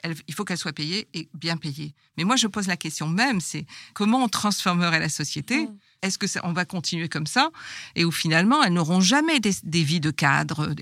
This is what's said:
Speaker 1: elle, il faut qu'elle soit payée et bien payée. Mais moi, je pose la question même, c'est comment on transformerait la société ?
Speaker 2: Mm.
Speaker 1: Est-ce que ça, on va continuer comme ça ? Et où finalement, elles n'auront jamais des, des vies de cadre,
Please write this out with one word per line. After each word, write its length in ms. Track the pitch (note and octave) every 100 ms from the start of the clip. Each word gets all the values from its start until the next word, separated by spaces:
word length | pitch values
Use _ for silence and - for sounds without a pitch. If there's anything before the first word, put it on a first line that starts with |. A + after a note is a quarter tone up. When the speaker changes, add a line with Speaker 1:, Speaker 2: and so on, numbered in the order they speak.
Speaker 1:
elle, 140 | E3+ D#3+ -
il 80 |
faut 100 | D#3
qu'elle 140 | G3+ F3+
soit 140 | F3
payée 360 | D3+ D3+ F#3+ -
et 140 | E3+ D#3+
bien 240 | D3+ E3 E3
payée. 380 | D#3 C#3 D3 - _ -
Mais 60 |
moi, 120 | F3+ B3+
je 100 | A#3
pose 200 | G#3+ F#3+
la 100 | F3
question 300 | D#3+ - D3+
même, 340 | E3+ C4 G#3
c'est 240 | - D3+ - - -
comment 280 | - G#3 B3
on 60 | B3
transformerait 720 | - G#3 G3 G3 F3 F3 D#3+
la 100 | D#3+
société ? 580 | - D3+ - C#3+ C4 D4+
Speaker 2:
Mm. 120 | G3+ _ _
Speaker 1:
Est-ce 160 | F#3+ F#3
que 80 | G3
ça, 140 | -
on 80 | F3+
va 120 | E3 F3+
continuer 420 | F3+ - E3+ D#3+
comme 200 | - D#3
ça ? 220 | B3 D4+ - - - -
Et 100 | -
où 60 | E3+
finalement, 520 | D#3 E3 D#3+ G3 D4
elles 100 | A#3+
n'auront 280 | F3 D#3 F#3
jamais 400 | F3+ C4+ D#4 D4+
des, 140 | G#3 F#3+
des 220 | - E3
vies 160 | D3+ E3+
de 100 | D3+
cadre, 640 | D3+ C#3+ C#3 D3+ D3+ D3+ D3